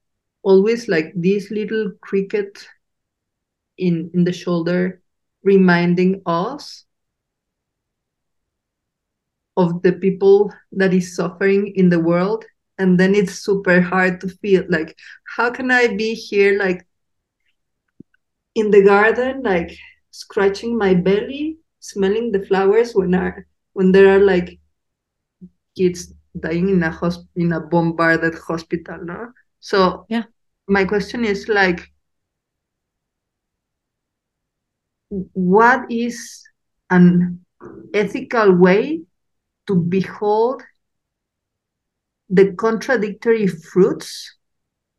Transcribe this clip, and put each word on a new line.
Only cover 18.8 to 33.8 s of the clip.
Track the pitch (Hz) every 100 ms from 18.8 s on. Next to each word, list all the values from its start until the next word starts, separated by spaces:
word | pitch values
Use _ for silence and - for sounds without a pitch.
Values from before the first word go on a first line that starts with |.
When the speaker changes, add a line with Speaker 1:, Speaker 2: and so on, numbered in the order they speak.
Speaker 1:
garden, | 196 202 220 226 254 269
like, | 233 175 170 - - _ _
scratching | - - 214 196 196 233 233
my | 196
belly, | 180 180 208 247 277 311 320 _ _
smelling | - 202 190 220 233
the | 196 196
flowers | 190 196 220 240
when | 196 180 180
are, | 180 185 - _ _
when | 202 185
there | 196 196 196
are, |
like, | 196 180 175 - _ _ _ _ _ _ _ _ 180 _ _ -
kids | 180 180 - - _ 165
dying | 160 170 190
in | 185
a | 160
hosp-, | 165 170 175 - 180
in | 170
a | 160
bombarded | 156 175 165 165 165 165 165 165
hospital, | - 165 - 175 - 165
no? | 170 180 240 _ _ _
So | - 202 180 - -
Speaker 2:
Yeah. | 233 220 _ _ _ -
Speaker 1:
my | 196 190
question | 208 - 240 220
is, | 196 -
like, | 202 185 175 - _ _ _ _ _ _ _ _ _ _ _ _ _ _ _ _ _ _ _